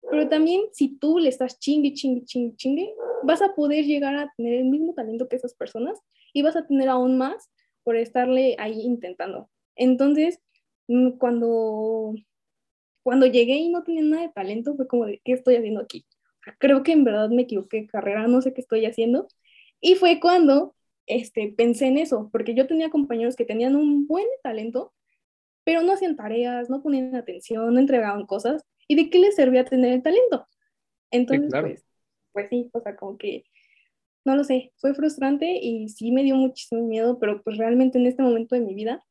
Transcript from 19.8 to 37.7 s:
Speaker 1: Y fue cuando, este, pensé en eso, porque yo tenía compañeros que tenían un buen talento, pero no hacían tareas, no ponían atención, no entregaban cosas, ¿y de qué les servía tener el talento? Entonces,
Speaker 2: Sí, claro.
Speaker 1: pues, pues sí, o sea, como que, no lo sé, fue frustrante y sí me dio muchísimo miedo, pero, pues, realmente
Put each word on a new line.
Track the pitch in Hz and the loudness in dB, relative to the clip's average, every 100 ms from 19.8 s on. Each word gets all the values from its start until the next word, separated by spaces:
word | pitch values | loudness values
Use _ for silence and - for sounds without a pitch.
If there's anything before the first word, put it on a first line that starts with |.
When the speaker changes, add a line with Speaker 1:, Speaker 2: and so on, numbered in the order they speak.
Speaker 1:
Y | 330 370 | 4 6
fue | 359 330 | 6 4
cuando, | 349 359 311 277 285 _ _ _ _ | 4 6 6 4 2 _ _ _ _
este, | - 226 - 208 208 | -6 -4 -6 -6 0
pensé | 233 233 262 | 2 2 2
en | 269 | 0
eso, | 320 226 208 | 0 -4 -4
porque | 226 214 | -6 -2
yo | 233 269 | 0 2
tenía | 320 320 | 0 0
compañeros | 311 285 233 233 254 | -2 -2 -2 -4 -4
que | |
tenían | 240 220 247 277 | -4 -2 0 2
un | 302 294 285 | 2 0 0
buen | 330 440 523 | -2 -2 -6
talento, | 269 220 220 233 - _ _ _ _ _ _ _ | -8 -8 -6 -8 -10 _ _ _ _ _ _ _
pero | - 330 | -2 0
no | 339 | 2
hacían | 392 381 302 | 0 -2 -4
tareas, | 214 226 240 247 240 | -6 -4 -2 -4 -6
no | 269 | -6
ponían | 285 269 254 254 | -2 -2 -2 -8
atención, | 240 180 - 220 226 | -10 -14 -8 -4 2
no | 247 | 4
entregaban | 277 262 214 202 - | 4 2 0 -4 -6
cosas, | 196 226 311 _ _ _ | -4 -4 -4 _ _ _
¿y | 294 | 2
de | 320 | 4
qué | 359 | 6
les | 392 | 6
servía | 403 262 254 | 6 4 4
tener | 254 254 247 | 2 2 2
el | 254 | 2
talento? | 254 392 508 262 - _ _ _ _ _ _ | 2 2 2 0 -6 _ _ _ _ _ _
Entonces, | 247 240 139 - | -2 2 0 0
Speaker 2:
Sí, | |
claro. | 131 156 | -2 -4
Speaker 1:
pues, | - _ _ _ _ _ | -8 _ _ _ _ _
pues | 208 202 | -10 -4
sí, | 247 240 | -4 -4
o | 233 | -8
sea, | 226 208 | -10 -12
como | 202 214 | -14 -10
que, | 208 - _ _ _ _ _ _ _ _ | -10 -10 _ _ _ _ _ _ _ _
no | - 269 | 0 0
lo | |
sé, | 285 254 254 _ | 0 -2 -2 _
fue | 269 | -2
frustrante | 277 302 294 269 285 320 370 | 0 -2 -2 -2 0 -2 -4
y | 233 226 214 | -4 -6 -8
sí | - 226 | -8 -2
me | 254 | 2
dio | 277 262 | 2 2
muchísimo | 262 254 - 233 233 | 0 -2 -8 -6 -4
miedo, | 220 226 247 | -2 -2 0
pero, | 214 208 | -2 -4
pues, | - 214 | -6 -4
realmente | 226 | 0